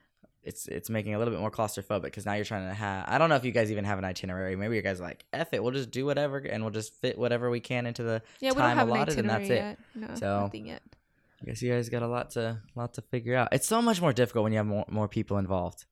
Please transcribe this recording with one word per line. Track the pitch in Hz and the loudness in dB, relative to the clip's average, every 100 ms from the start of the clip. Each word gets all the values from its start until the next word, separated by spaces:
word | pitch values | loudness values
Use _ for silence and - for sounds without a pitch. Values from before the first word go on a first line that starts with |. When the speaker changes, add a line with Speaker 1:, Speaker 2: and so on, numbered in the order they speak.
| _ _ _ _ | _ _ _ _
Speaker 1:
it's, | - - - | -12 -12 -8
it's | - - | -8 -4
making | 113 107 | -4 -2
it | 104 | 0
a | |
little | 117 | 0
bit | 92 | 0
more | 107 | -2
claustrophobic | - 107 - - 101 69 | 0 -2 -2 -2 -2 -2
'cause | - | -6
now | 104 | -4
you're | 104 101 | -2 -2
trying | 104 92 | -4 -4
to | |
have, | 101 101 95 - | -4 -4 -4 0
I | 127 | 4
don't | 165 | 6
know | 139 | 4
if | |
you | 123 | 4
guys | 117 107 | 2 2
even | 104 | 0
have | 101 95 | -2 -2
an | 95 | -2
itinerary. | 90 92 92 95 95 | -4 -6 -4 -4 -2
Maybe | 107 110 | 0 0
you | |
guys | 95 90 | 0 -2
are | |
like, | 87 - - | -6 -12 -8
"F | 135 165 | -6 -2
it, | 117 | -2
we'll | 117 | 0
just | 135 117 | -2 -4
do | 120 139 | -2 0
whatever | 139 147 139 | 0 0 -2
and | 139 110 | -4 -4
we'll | 110 | -2
just | 110 110 | -4 -6
fit | - 127 - | -4 -4 0
whatever | 120 120 123 | 0 2 2
we | 120 | -2
can | - 123 | -2 -2
into | 120 117 | -2 -4
the | 117 110 - - | -2 -2 -4 -4
Speaker 2:
Yeah, | 262 | 0
we | 262 | 4
don't | 123 | 4
Speaker 1:
time | - | 4
Speaker 2:
have | 113 | 4
an | - | 4
Speaker 1:
allotted," | - - | 2 2
and | 107 | 2
that's | 110 | 0
Speaker 2:
itinerary | 101 113 - | 2 2 0
Speaker 1:
it. | - - | -8 -14
Speaker 2:
yet. | 226 214 | -14 -10
No, | |
Speaker 1:
So | 233 98 101 | -4 0 0
Speaker 2:
nothing | 101 107 107 | 0 -4 -10
yet. | - - - _ _ _ _ | -14 -16 -20 _ _ _ _
Speaker 1:
I | |
guess | 120 113 | -10 -4
you | 123 | 0
guys | 120 117 | 0 0
got | 120 | -2
a | 117 | -2
lot | 120 - | -2 -4
to, | 120 113 113 - 120 | -2 -2 -4 -8 -8
lot | 120 | -8
to | - | -8
figure | - 123 117 127 | -6 -4 2 2
out. | 120 | 4
It's | - - | 2 2
so | 226 | 4
much | 233 185 | 4 4
more | 170 | 4
difficult | 117 120 117 | 4 4 4
when | 107 | 4
you | 110 | 4
have | 107 | 2
more, | 104 - | 0 -2
more | 107 104 | 0 0
people | 113 - 101 | 0 0 0
involved | 92 92 87 - - | 2 0 -2 -6 -18